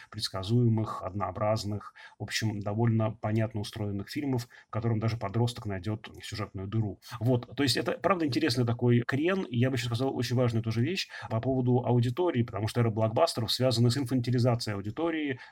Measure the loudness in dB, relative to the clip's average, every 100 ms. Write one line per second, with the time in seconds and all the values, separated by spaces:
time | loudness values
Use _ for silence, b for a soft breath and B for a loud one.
0 | B -10 -8 -6 0 4 4 4 0 -4
1 | -6 -4 -4 0 0 0 -2 -6 -8 B
2 | B B -8 -4 -2 -2 -4 0 2 4
3 | 0 -2 -2 0 0 -2 -8 -6 -6 -6
4 | -6 -6 -2 -2 -4 B B -4 0 0
5 | 0 -2 -2 0 0 -2 -6 -6 -4 -6
6 | -8 -16 -12 -8 -8 -8 -4 -2 -2 -4
7 | B -4 0 0 0 -2 0 2 0 0
8 | 0 2 2 2 2 2 2 2 4 4
9 | 4 0 2 0 0 0 2 0 -2 -2
10 | 0 0 0 2 2 2 0 0 0 0
11 | -6 B B -2 0 2 4 4 4 4
12 | 2 2 2 2 0 -2 -2 0 0 2
13 | 2 4 2 2 -2 0 2 4 4 2
14 | 0 0 2 2 4 2 -2 -4 -6 -2
15 | -2 -2 -4 -6 B